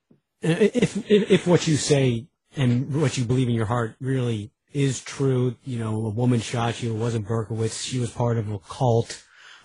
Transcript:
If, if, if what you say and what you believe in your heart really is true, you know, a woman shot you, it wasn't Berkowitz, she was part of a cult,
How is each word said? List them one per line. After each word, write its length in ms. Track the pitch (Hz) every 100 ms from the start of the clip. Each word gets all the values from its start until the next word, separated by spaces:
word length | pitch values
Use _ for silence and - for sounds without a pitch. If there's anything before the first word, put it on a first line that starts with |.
| _ _ _ _
If, 560 | - 175 214 247 208 202 -
if, 200 | 208 -
if 160 | 185 175
what 200 | 165 165
you 80 | 143
say 500 | - 143 131 117 - _ _ -
and 460 | 123 120 160 143
what 180 | 131 -
you 60 | 113
believe 240 | 127 120
in 40 |
your 140 | 113 110
heart 280 | 120 113 -
really 520 | 131 131 120 107 104 _ _
is 280 | 147 139 123
true, 540 | - - 135 127 127 120
you 140 | 135 117
know, 300 | 110 110 110
a 20 |
woman 300 | 107 123 120
shot 420 | - 120 117 -
you, 140 | 117 107
it 20 |
wasn't 300 | 117 113 101
Berkowitz, 560 | 113 107 113 110 -
she 160 | - 131
was 100 | 117
part 300 | - 120 113
of 120 | 104
a 60 | 104
cult, 640 | - - 127 117 - - - - - -